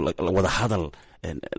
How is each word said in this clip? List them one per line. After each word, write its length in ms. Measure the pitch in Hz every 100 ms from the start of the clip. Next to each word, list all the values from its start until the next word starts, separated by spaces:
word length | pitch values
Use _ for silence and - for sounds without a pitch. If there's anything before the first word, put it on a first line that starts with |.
la, 100 | 78 -
la 120 | 87
wada 180 | 95 90
hadal, 360 | 80 113 101 73 - - -
een, 200 | 85 73 -